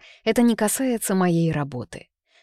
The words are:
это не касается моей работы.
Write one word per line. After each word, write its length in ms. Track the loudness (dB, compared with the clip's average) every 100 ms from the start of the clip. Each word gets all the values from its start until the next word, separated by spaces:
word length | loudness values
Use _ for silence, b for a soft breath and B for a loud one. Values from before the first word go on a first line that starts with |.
| B B
это 180 | -2 2
не 140 | 4 2
касается 580 | 0 0 -2 -2 -2
моей 380 | 0 2 2 0
работы. 560 | -2 -4 -8 -12 -14 -20 _ b b